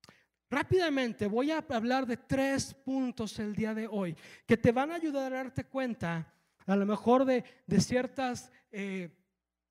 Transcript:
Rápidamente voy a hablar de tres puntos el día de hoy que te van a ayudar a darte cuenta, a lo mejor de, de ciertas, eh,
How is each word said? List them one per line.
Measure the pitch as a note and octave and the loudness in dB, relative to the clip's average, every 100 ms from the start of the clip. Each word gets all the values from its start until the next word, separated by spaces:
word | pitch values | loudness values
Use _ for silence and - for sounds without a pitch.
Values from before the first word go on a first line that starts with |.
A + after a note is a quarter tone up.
| - - _ _ - | -20 -20 _ _ -6
Rápidamente | C#4 - F#4 E4 C4+ A#3+ - G#3 | -4 2 2 2 0 -2 -2 -2
voy | A3 C#4+ | 0 0
a | D#4+ D4+ | -2 -2
hablar | A#3 A#3 C4 B3 | -2 0 0 0
de | A#3 | -6
tres | - C4+ C4+ C4+ - - | -4 0 0 0 -4 -10
puntos | - C4+ B3+ A#3 G#3+ - | -6 -2 -2 -4 -8 -6
el | G#3 G#3 | -6 -2
día | A3 | -2
de | A3 A3 | -4 -4
hoy | G#3 F3+ D#3+ - - - | -4 -4 -6 -12 -8 2
que | A3+ | 4
te | B3 | 6
van | A#3 D4 | 6 2
a | E4+ | -2
ayudar | D#4+ C#4 C4 | -2 -2 -4
a | C4 | -4
darte | C4 - | -6 -8
cuenta, | - C4+ B3+ A3 E3+ E3 D#3+ _ _ _ - | -8 -4 -4 -4 -4 -4 -6 _ _ _ 0
a | G3+ | 2
lo | G3+ | 2
mejor | G#3 A3+ B3+ C4 | 0 4 4 4
de, | B3+ - - - | 0 -2 -10 0
de | F#3+ | 2
ciertas, | - B3 B3+ - C4 A#3+ - _ _ | 2 0 -2 -4 -4 -6 -10 _ _
eh, | G#3 G3 F#3+ F3 - _ _ _ _ _ | -10 -6 -6 -8 -14 _ _ _ _ _